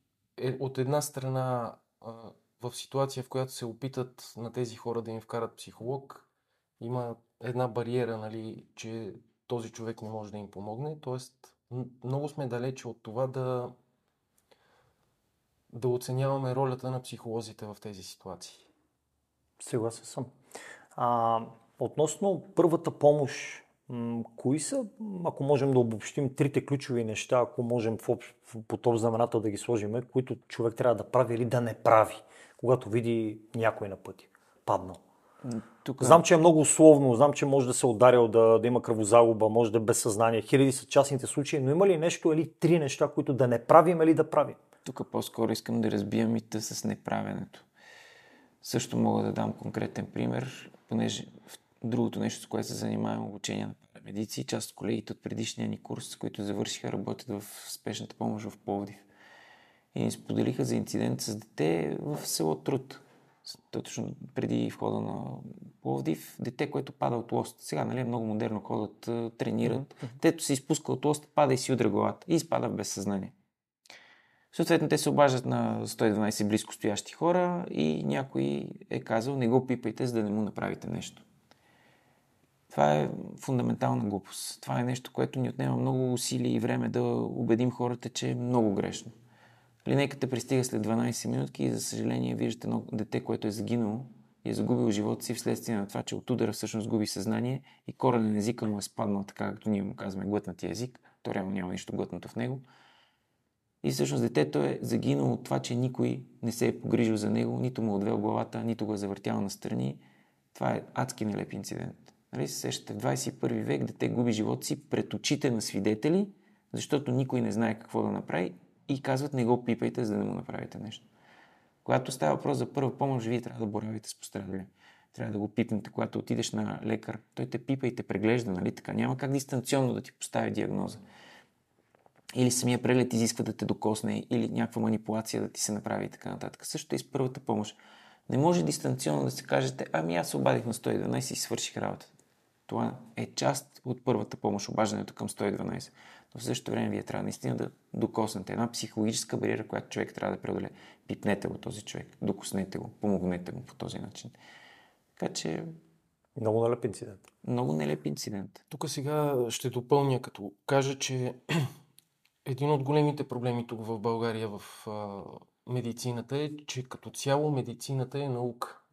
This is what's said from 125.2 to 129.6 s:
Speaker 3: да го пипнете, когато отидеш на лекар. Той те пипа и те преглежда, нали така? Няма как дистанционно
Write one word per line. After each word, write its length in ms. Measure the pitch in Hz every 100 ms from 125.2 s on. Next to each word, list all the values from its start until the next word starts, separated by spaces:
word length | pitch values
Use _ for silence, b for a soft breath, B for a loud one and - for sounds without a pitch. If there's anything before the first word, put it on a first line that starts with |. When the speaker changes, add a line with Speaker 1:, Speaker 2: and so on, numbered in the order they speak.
| 117
Speaker 3:
да 60 | 107
го 100 | 107
пипнете, 420 | - 113 107 -
когато 280 | - 113 113
отидеш 340 | 110 117 113
на 280 | 107 104 101
лекар. 340 | 110 110 - 110 -
Той 120 | - 131
те 120 | 135
пипа 280 | 135 135 127
и 80 |
те 80 | 120
преглежда, 500 | - 101 107 123 117
нали 220 | 90 98
така? 180 | - -
Няма 240 | 104 117 131
как 160 | 139
дистанционно 640 | 139 135 131